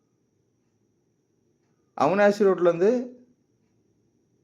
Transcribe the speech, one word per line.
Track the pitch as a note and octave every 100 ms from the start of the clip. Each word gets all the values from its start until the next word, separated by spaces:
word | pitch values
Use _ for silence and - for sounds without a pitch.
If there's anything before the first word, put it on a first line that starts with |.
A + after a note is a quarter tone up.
| _ _ _ _ _ _ _ _ _ _ _ _ _ _ _ _ _ _ _ -
அவனாசி | C#3+ G3 G#3 G3+
ரோட்லேருந்து | G3 E3+ F3 E3 G3+ B3 - - _ _ _ _ _ _ _ _ _ _ _ _